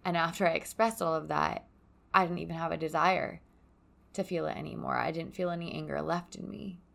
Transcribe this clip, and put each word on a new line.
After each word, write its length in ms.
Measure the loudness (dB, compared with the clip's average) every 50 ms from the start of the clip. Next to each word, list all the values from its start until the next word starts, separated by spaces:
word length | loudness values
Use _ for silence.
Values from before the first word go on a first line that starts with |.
| -2
And 120 | 0 2
after 300 | 2 2 0 2 2 2
I 60 | 4
expressed 500 | 4 2 -4 -4 2 2 2 2 2 0
all 120 | 0 0 0
of 140 | 0 -2 0
that, 380 | 0 2 2 2 0 -4 -8 -12 _ -20 _ -20 -20 _ _ _ 4
I 80 | 4
didn't 160 | 6 4 0 -4
even 180 | -4 -6 -4
have 160 | -4 -2 -2
a 40 | -2
desire 680 | -2 -2 0 2 4 6 6 6 4 2 -2 -6 -12 -18 _ _ _ -20 _ _ _ _ _ -20 _ -20 _ -6
to 100 | -6 -4
feel 220 | -2 -2 -2 0
it 100 | -2 -2
anymore. 400 | -4 -6 -6 -6 -6 -2 0 2
I 140 | 2 2 0
didn't 240 | 0 -2 -6 -6 -4
feel 160 | -2 -2 -2
any 220 | -2 -4 -6 -6
anger 280 | -6 -6 -4 -4 -2 -2
left 340 | 0 0 -2 -2 -4 -8 -12
in 120 | -10 -10 -10
me. 320 | -10 -8 -10 -10 -10 -12 -18 _